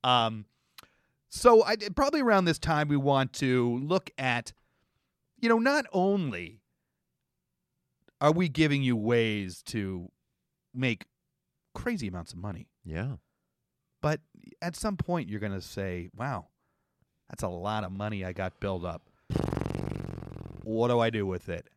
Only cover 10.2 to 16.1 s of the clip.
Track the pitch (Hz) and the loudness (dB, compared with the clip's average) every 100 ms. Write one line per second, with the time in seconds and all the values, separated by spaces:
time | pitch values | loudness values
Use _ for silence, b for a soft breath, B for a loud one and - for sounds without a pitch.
10.2 | _ _ _ _ _ 127 127 113 - _ | _ _ _ _ _ -4 -2 -2 -8 _
11.2 | _ _ _ _ _ - 247 226 107 90 | _ _ _ _ _ -8 -6 -4 -6 -8
12.2 | 82 87 101 92 - _ - 80 120 104 | -10 -10 -10 -10 -14 _ -10 -6 -6 -8
13.2 | _ _ _ _ _ _ _ _ 151 156 | _ _ _ _ _ _ _ _ -4 -4
14.2 | _ - - - 170 165 220 190 - 175 | _ -20 -20 -10 -10 -6 -6 -4 -2 -2
15.2 | 98 104 104 98 - - 98 90 87 | -2 -6 -4 -6 -8 -6 -6 -6 -8